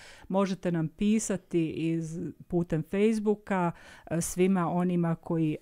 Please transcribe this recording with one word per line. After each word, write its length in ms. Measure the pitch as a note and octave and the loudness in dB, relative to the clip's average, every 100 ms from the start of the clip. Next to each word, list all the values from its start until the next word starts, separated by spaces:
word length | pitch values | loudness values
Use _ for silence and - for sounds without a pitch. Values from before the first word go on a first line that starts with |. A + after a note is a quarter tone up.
| - - - | -20 -16 -2
Možete 440 | F#3 G3 F#3+ F3+ | 0 0 0 -2
nam 160 | E3+ D#3+ | 0 -2
pisati 840 | - G#3 A3 - F#3+ - E3+ D#3+ | 0 2 2 0 -6 -2 -2 0
iz, 500 | - E3 E3 D#3+ E3 E3 - - | -2 -2 -2 -4 -8 -10 -12 -4
putem 340 | F3 E3+ D#3+ - | -2 0 -2 -2
Facebooka, 840 | G3 G#3+ A3 G#3 G#3 - F#3+ F3 - - - - | 0 2 2 0 -2 -2 0 0 -4 -14 -18 -6
e, 100 | E3+ | -4
svima 520 | E3+ - F#3 F#3+ E3 | -2 2 2 2 0
onima 420 | F3 F3+ F3 E3 | 0 0 0 0
koji, 420 | E3 - E3+ D#3 D3+ | -2 -2 0 0 0